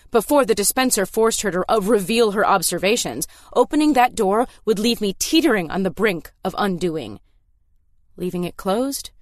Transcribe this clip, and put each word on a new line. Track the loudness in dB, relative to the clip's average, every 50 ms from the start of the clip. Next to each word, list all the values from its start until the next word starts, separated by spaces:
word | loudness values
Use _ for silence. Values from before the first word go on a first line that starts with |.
| _ 0
before | 0 0 2 4 4 4 4
the | 4 2
dispenser | 0 0 -2 0 0 0 0 2 0 -2
forced | -2 0 2 2 2 2 0
her | -4 -2
to, | -2 -2 -2 0
uh, | 0 0
reveal | 2 2 2 2 2 0 2 2 2 2
her | 2 0 2
observations. | 2 2 2 0 -2 -4 -2 0 0 0 0 -2 -4 -6 -8 -10 -10 -12 -20 -16 -6 0
Opening | 0 2 2 2 0 2 2 4
that | 4 4 2 2
door | 0 0 0 2 0 0 -2 -4 -10 -2
would | -2 -2 0
leave | 2 0 0 0
me | -2 -4 -4
teetering | -4 -4 0 2 2 4 4 2 2 0 -4
on | -4 -2 -2
the | -2
brink | -2 -2 -2 -2 -2 -2 -6 -12 _ _ -8
of | -8 -4 -2
undoing. | -2 -2 -2 -2 -4 -4 -4 -4 -8 -10 -14 -16 _ _ _ _ _ _ _ _ _ _ _ _ _ _ _ _ _ _ -14 -8
Leaving | -8 -6 -4 -4 -6
it | -6 -8 -8
closed | -4 -2 -2 -2 -2 -4 -4 -8 -10 -14 _ _